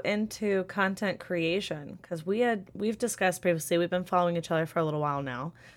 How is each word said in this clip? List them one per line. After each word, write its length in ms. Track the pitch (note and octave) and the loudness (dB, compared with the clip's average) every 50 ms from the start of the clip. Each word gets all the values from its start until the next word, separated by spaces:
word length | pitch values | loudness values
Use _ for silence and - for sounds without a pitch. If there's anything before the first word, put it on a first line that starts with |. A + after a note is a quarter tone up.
| - | 2
into 580 | - G#3 G#3 G#3+ G#3+ - - A3 G3+ G3 F#3+ F#3 | 0 0 0 -2 -4 -4 -4 0 0 2 0 0
content 540 | - - G#3 F#3+ F#3+ G3 - G#3+ F#3+ E3+ - | -2 0 0 0 0 0 0 -2 -2 -2 -4
creation? 800 | - - F#3 E3+ E3 E3 F3 G3+ G3 - E3 D3+ D3 - - - | -4 -4 -2 0 0 0 0 0 -2 -4 -8 -8 -8 -12 -14 -16
'Cause 240 | - - F3 D#3+ D#3 | -10 -8 -8 -6 -4
we 140 | F#3 G3+ A3+ | -2 0 2
had, 300 | B3 A#3+ A3+ G3 F#3 - - | 2 2 0 -2 -4 -10 -6
we've 240 | G3+ G#3 A3 A3 | -2 -2 -2 0
discussed 440 | - B3 G#3+ - - G3 F#3 F3+ - | 0 -2 -4 0 2 2 2 2 2
previously, 360 | - F3+ E3+ D#3+ - - F3 | 2 2 2 2 2 2 4
we've 120 | E3+ F3 E3+ | 4 4 2
been 160 | - F3+ F3+ | 0 -2 0
following 320 | - F#3 F3+ F3 F3 E3+ | 2 2 4 4 4 2
each 140 | E3+ E3 - | -2 -2 0
other 140 | E3+ D#3+ E3 | 0 0 0
for 140 | D#3+ - E3+ | 0 0 0
a 60 | D#3+ | 0
little 160 | D#3 D3+ D3+ | 0 0 0
while 200 | D3 D3 C#3+ C#3+ | 0 0 0 -2
now. 320 | C#3+ C3 B2 B2 C#3 E3+ - - - - - | -2 -4 -6 -6 -6 -8 -10 -12 -20 -20 -20